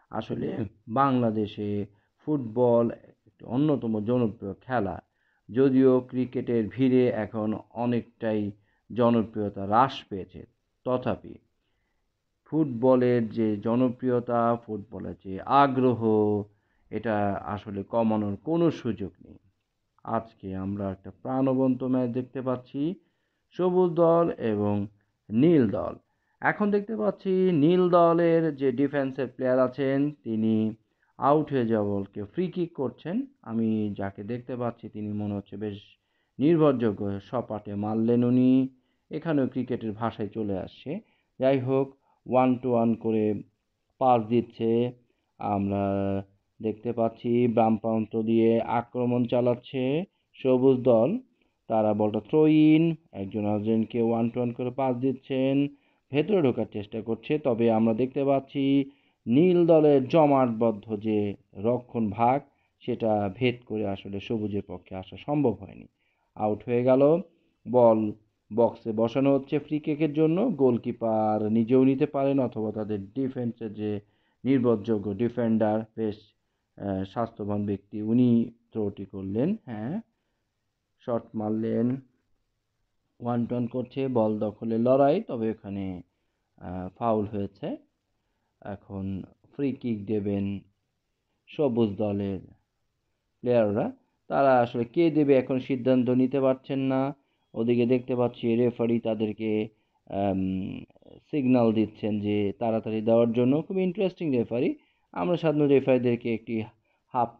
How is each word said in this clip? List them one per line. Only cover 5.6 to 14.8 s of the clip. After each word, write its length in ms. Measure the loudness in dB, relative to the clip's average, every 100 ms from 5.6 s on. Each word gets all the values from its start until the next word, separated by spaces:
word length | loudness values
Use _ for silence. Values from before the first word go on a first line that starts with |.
| 4 6 6 4
ক্রিকেটের 680 | 0 -4 -4 -4 -2 -2 -2
ভিড়ে 400 | 0 2 4 2
এখন 520 | 0 -4 -4 -4 -6 -8
অনেকটাই 840 | -6 -4 -4 -6 _ -4 -2 -4 -8 _ _ _ 0
জনপ্রিয়তা 680 | 2 4 0 -4 -6 -6 0
হ্রাস 380 | 2 2 -2 -12
পেয়েছে, 360 | -12 -12 -16 -20 _ _ _
তথাপি 500 | -4 -4 -4 -6 -10 -20 _ _ _ _ _ _ _ _ _ _ _
ফুটবলের 840 | -2 -2 2 4 4 4 2 0
যে 280 | 0 -2 0
জনপ্রিয়তা, 1000 | 0 2 0 0 -2 -2 -2 0 0 -2 -6
ফুটবলের 500 | -10